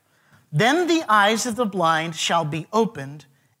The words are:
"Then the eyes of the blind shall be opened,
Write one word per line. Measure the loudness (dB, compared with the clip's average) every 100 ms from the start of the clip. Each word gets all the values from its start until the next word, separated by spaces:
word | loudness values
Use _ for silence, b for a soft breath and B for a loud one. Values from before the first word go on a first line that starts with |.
| b b b b b
"Then | 0 2 2 2
the | 0 2
eyes | 4 4 2
of | -2 -4
the | -4
blind | 0 0 0 -2 -6
shall | -2 0 -2
be | -4 -2
opened, | 0 0 -4 -12 -14 -20 _ _ _